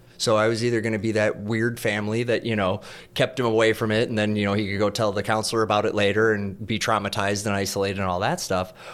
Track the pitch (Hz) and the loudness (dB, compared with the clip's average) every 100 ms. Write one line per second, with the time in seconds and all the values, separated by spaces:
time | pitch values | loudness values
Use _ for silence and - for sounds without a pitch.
0 | - - 113 107 110 113 120 117 110 110 | -20 -4 0 2 2 0 0 0 0 -2
1 | 110 107 107 - 104 113 117 117 107 104 | 0 2 0 -2 -4 0 0 -2 -2 -2
2 | 104 113 120 110 117 107 95 107 - - | -2 -2 0 -2 0 0 0 -2 -6 -18
3 | - - 127 - 120 110 113 107 110 107 | -12 -2 -2 0 2 4 4 4 0 0
4 | 123 107 107 107 101 104 98 101 104 107 | 0 0 0 0 0 0 -2 0 0 2
5 | 107 101 107 107 - 113 104 104 107 104 | 0 0 0 0 0 0 2 2 2 2
6 | 101 104 113 104 98 95 107 110 - 104 | 2 4 4 2 -2 -8 -4 -2 0 0
7 | 101 110 98 101 107 98 98 101 98 98 | 0 -2 -2 0 0 -2 -2 -2 -2 -2
8 | 95 90 113 175 - 92 92 - - | -2 0 -2 -2 -2 -2 -2 -10 -18